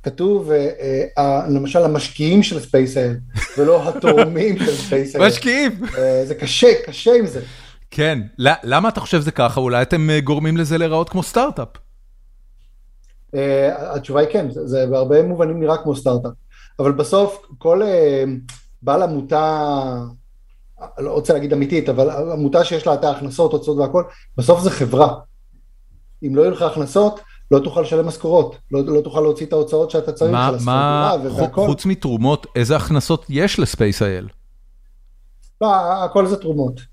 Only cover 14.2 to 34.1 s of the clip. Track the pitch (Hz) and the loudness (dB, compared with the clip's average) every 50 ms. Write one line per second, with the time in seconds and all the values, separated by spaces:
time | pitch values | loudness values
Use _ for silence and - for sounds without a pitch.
14.2 | 156 151 - 208 160 127 120 - - 127 131 131 131 123 135 131 131 127 143 151 | 0 2 0 -2 -2 -2 -8 -8 -6 -4 -2 -2 0 0 0 0 2 4 4 4
15.2 | 165 180 180 170 170 156 165 170 156 151 160 156 156 151 143 139 - 131 123 120 | 4 2 0 -2 -2 -2 -2 -2 0 0 -2 -2 -2 -4 -6 -2 -2 0 0 0
16.2 | 127 120 - - - - - - - - _ - 135 139 139 135 147 - 190 196 | -4 -6 -14 -16 -20 -20 -20 -20 -20 -18 _ -2 0 0 0 0 -2 0 2 2
17.2 | 202 196 196 - - - 139 - - 165 175 190 214 208 185 170 156 143 139 135 | 2 0 -2 -12 -18 -20 -20 -4 0 2 2 2 2 0 2 2 2 2 2 0
18.2 | 135 131 131 127 127 - - - _ - - _ 120 135 143 185 185 165 156 143 | -2 -2 -4 -8 -12 -16 -20 -20 _ -20 -20 _ -2 0 0 0 0 0 -2 -6
19.2 | 135 - 156 151 156 156 156 151 151 147 143 139 135 131 123 120 120 120 120 - | -4 -2 0 0 0 0 -2 -2 -2 -2 -2 -2 -4 -4 -6 -8 -10 -12 -14 -20
20.2 | - - - - - - - - - - - - - - - - 135 139 - 151 | -20 -20 -20 -20 -20 -20 -20 -20 -20 -20 -20 -20 -20 -18 -12 -10 -8 -4 -4 -4
21.2 | 147 - 160 139 143 143 147 139 139 139 175 160 - 143 123 123 135 151 156 143 | 0 2 0 0 2 -2 -2 -2 0 0 -2 -2 0 0 0 2 0 0 0 -4
22.2 | 156 165 165 151 147 139 143 170 170 - 175 156 - 170 147 139 - 147 139 - | -6 -6 -4 -2 -2 2 2 2 2 2 -2 -2 0 0 0 0 0 -2 -2 -2
23.2 | 139 135 127 - 170 156 151 147 - 151 147 143 139 135 156 180 175 - - - | -8 -10 0 0 0 0 0 -2 -2 -2 -2 -2 -2 0 0 -2 -2 -2 -12 -20
24.2 | - - - 131 123 143 175 175 180 190 - - 139 113 - 127 151 113 107 - | -20 -10 -6 0 4 4 4 4 4 -2 0 0 -2 0 4 4 4 4 2 -6
25.2 | - - - - - - - - - - - - - - - - - - - - | -14 -20 -20 -20 -20 -20 -20 -20 -20 -20 -20 -20 -20 -20 -20 -20 -20 -20 -18 -10
26.2 | 151 139 131 143 160 185 185 - 175 156 - 156 143 131 - 196 208 214 208 - | -8 -2 2 4 4 4 2 0 -2 -2 -2 -4 -6 0 2 2 2 2 0 -4
27.2 | - - - - - - 139 139 139 156 - 170 156 156 165 160 160 165 156 - | -18 -20 -20 -20 0 2 2 2 2 0 -2 -2 -2 0 0 -2 -2 -2 -6 -6
28.2 | - 160 175 175 147 123 - - - - 139 139 139 156 151 147 - 156 - 156 | -2 2 2 2 2 2 -6 -16 -12 -6 -4 -4 -2 0 0 0 0 0 -2 0
29.2 | 151 151 147 - 160 151 165 156 151 156 156 156 160 160 165 160 156 160 147 - | 0 0 0 -2 -4 -2 -2 -2 0 0 0 0 0 0 -2 -4 -4 -4 -4 -2
30.2 | 160 160 120 123 127 135 127 120 120 123 127 135 143 147 147 147 151 151 170 147 | 0 0 2 2 0 0 -2 -2 -2 0 0 0 2 0 0 0 2 0 0 0
31.2 | 131 131 113 - - 160 - 190 202 208 143 - - 185 190 - - 139 120 110 | -2 -4 -2 -2 -2 -2 0 0 0 0 0 0 -2 -2 -2 -2 -2 -4 -2 0
32.2 | 113 135 151 147 - - - 120 120 110 156 160 - - 156 143 - - 165 151 | 2 2 0 0 -4 -6 -2 -2 0 2 0 0 0 0 0 0 2 0 -2 -2
33.2 | - - 135 143 180 196 - - 151 - - - 110 104 95 - 107 98 | -2 -4 -2 0 0 0 2 0 -2 -2 0 0 0 0 2 0 -2 -2